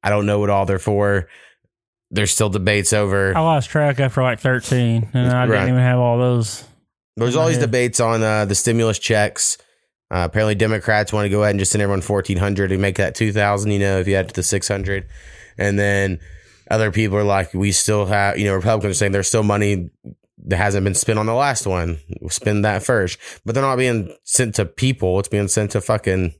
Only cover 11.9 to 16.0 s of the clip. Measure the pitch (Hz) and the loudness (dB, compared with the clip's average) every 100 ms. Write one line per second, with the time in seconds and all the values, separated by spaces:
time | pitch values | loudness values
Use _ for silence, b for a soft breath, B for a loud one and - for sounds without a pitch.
11.9 | 98 - 104 - 92 98 98 95 95 98 | -2 -2 -2 0 -2 0 0 0 0 0
12.9 | 90 95 - 110 104 101 101 104 101 98 | 0 -2 0 -2 0 0 0 0 0 2
13.9 | 95 92 95 92 - - 101 - 98 95 | 0 0 0 -2 -4 -2 -2 -2 -4 -4
14.9 | 98 95 B B B B B 101 101 101 | -6 -8 B B B B B -2 0 2
15.9 | 101 | 2